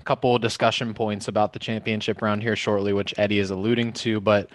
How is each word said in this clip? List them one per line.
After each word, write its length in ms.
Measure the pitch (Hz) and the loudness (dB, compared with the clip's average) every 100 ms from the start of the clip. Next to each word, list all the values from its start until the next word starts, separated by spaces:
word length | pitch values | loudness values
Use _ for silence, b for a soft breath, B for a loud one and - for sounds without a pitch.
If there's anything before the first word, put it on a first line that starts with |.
a 40 | |
couple 320 | - 135 127 123 | -2 0 2 2
of 60 | |
discussion 520 | 113 - 117 107 120 | 0 0 2 2 -4
points 340 | 107 113 104 104 | -4 -4 -4 -4
about 260 | 104 107 | 0 0
the 60 | - | -2
championship 640 | - 113 117 107 - 107 | -8 -6 -4 -2 -2 -2
round 200 | 110 104 | 0 0
here 140 | 113 107 | 0 -2
shortly, 380 | - 104 101 | 0 0 0
which 200 | 101 98 - | 0 -2 0
Eddie 220 | 104 104 | 2 2
is 120 | 98 | 0
alluding 420 | 95 104 117 117 | -2 0 0 0
to. 260 | - 120 107 | -2 -2 0
But 300 | 98 104 - | 4 2 2